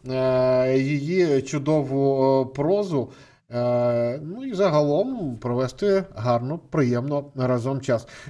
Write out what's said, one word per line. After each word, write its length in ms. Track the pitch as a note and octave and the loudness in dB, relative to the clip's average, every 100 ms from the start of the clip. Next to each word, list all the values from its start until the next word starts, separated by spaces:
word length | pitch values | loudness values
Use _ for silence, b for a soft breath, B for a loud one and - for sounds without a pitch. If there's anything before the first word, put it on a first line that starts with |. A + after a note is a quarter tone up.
| B2+ | -4
е, 680 | C3 C3 B2+ B2+ B2+ C3 C3 | -2 2 2 2 2 2 2
її 640 | C3+ D3 D3 F#3 E3+ C#3 | 0 -2 0 0 2 2
чудову, 1000 | C3+ D3+ C#3 D#3 C3 C3+ C#3 C3+ C3+ C3+ | 0 -4 0 0 0 0 2 4 4 4
е, 140 | C3 | 0
прозу. 560 | C#3+ D3 G3+ G3 D3+ - B B B _ | -2 0 0 0 -2 -4 B B B _
Е, 680 | B2 B2 B2 A#2+ A#2+ A#2+ C3+ | -2 0 2 2 2 0 -4
ну 220 | D#3 G#3+ | -10 -10
і 80 | C4+ | -8
загалом 840 | F#3+ G3 D3+ D3 D3 B3 B3 D#3 A#2 | 0 2 4 2 2 0 -4 -6 -6
провести 640 | B2 B2 B2+ - G3+ G3 F3+ | -4 -2 -2 -2 0 2 -2
гарно, 440 | - A#2+ A#2+ B2+ E3 - | -6 0 0 -2 -8 -4
приємно 560 | D#3+ B2 A#2+ C#3 D3 C#3+ | 0 2 0 -2 -4 -4
разом 460 | C3+ B2+ B2 B2 C3+ | -4 0 0 -2 -4
час. 260 | C3 A#2 - B | 0 -2 -2 B